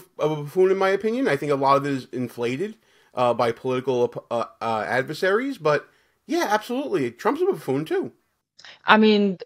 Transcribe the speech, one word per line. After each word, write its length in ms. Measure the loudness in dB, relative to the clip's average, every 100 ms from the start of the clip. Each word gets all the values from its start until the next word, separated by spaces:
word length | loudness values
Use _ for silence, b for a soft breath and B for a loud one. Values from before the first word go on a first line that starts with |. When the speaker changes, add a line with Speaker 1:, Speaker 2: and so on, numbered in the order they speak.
| -4 -4
Speaker 1:
of 100 | -2
a 120 | -2
buffoon, 260 | -2 2 4
in 80 | 4
my 120 | 2
opinion. 380 | 2 0 0 0
I 80 |
think 160 | 0 0
a 40 |
lot 220 | 2 4 4
of 80 |
it 80 | 2
is 140 | -4 -6
inflated, 640 | -8 -6 -4 -4 -4 -6 -10 _ _ _
uh, 180 | 0 0
by 180 | 2 0
political, 600 | -2 -4 -4 0 0 0 -2 -6
uh, 160 | -4 -4 -6
uh, 240 | -4 -2 -2
adversaries. 680 | -2 -2 -2 0 0 -2 -4
But 300 | 0 0 -4 _ _ _ -4
yeah, 180 | -2 0
absolutely, 600 | -2 -2 -6 -2 -2 -2
Trump's 320 | -2 -2 0
a 40 |
buffoon 400 | 0 -2 -2 -4
too. 260 | -2 -4 -4 -10 _ _ _ _ b b
Speaker 2:
I 120 | 2 4
mean, 400 | 6 4 2 -2